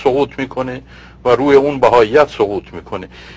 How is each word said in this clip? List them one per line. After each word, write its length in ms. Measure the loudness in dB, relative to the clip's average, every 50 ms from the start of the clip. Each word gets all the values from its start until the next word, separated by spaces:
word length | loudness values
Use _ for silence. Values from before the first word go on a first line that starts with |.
| -2
سقوط 360 | -2 0 0 -2 -4 -6 -8
می‌کنه 420 | -10 -8 -8 -8 -8 -8 -10 -12 -14 -18 -20 -20 -20 -20 -20 -6 0
و 40 | 0
روی 260 | 0 2 4 4 4
اون 240 | 4 4 2 0 0
بهاییت 480 | 2 4 4 4 2 4 2 2 0 0
سقوط 460 | 0 -2 -4 -4 -4 -6 -10 -12 -14
می‌کنه. 340 | -18 -14 -12 -12 -12 -12 -14 -18 -20 -20 -20 -20